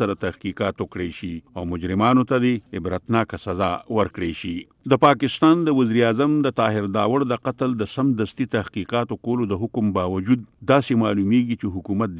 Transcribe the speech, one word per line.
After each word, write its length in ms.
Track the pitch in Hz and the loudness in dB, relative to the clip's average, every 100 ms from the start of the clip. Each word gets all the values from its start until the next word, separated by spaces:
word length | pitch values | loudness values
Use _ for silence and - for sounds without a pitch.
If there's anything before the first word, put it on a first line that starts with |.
سره 180 | 104 98 | -2 -2
تحقیقات 600 | 92 - 98 - 101 - | -6 -6 -8 -4 -4 -4
وکړی 320 | 90 95 87 - | -8 -6 -8 -6
شي 120 | 85 82 - 90 | -8 -10 -10 -8
او 40 | 87 | -6
مجرمانو 540 | 85 90 95 113 127 120 | -4 -2 2 4 4 2
ته 60 | 127 | 2
دې 380 | 123 117 - 92 | 2 -2 -6 -8
عبرتناکه 580 | 87 92 - 113 110 92 | -4 -6 -2 -2 -2 -6
سزا 260 | 101 90 92 87 - | -6 -2 -2 -2 -2
ورکړی 420 | 110 95 - 87 78 | -2 -2 -2 -6 -6
شي. 120 | 90 85 - _ 127 | -8 -8 -12 _ 0
د 80 | 131 | 4
پاکستان 600 | 147 131 135 - 160 170 156 | 6 4 0 2 4 4 4
د 60 | 131 | 2
وزیر 200 | 117 113 117 | 4 4 2
اعظم 280 | 113 147 151 | 2 2 2
د 100 | 139 123 | 0 0
طاهر 300 | 110 107 101 104 | 0 0 -2 0
داوړ 300 | 104 135 131 | 0 0 0
د 100 | 120 131 | -2 -4
قتل 260 | 120 131 117 | -4 -4 -2
د 100 | 101 | -4
سمدستي 540 | - 135 110 107 - 127 | -2 0 0 -2 -4 -2
تحقیقاتو 680 | 113 - 104 90 120 120 110 117 | -2 -4 -8 -4 -4 -4 -6 -4
کولو 180 | 123 104 | -2 -2
د 80 | 95 | -4
حکم 260 | 113 123 107 95 | -4 -2 0 0
باوجود 480 | 90 95 98 123 | -2 -2 2 0
داسې 560 | 104 _ 113 139 - 117 | 0 _ 2 2 4 2
معلومیږي 540 | 107 101 98 120 120 113 | 2 2 4 4 2 -2
چې 120 | 107 92 | -4 -6
حکومت 360 | - 98 110 | -4 -2 -2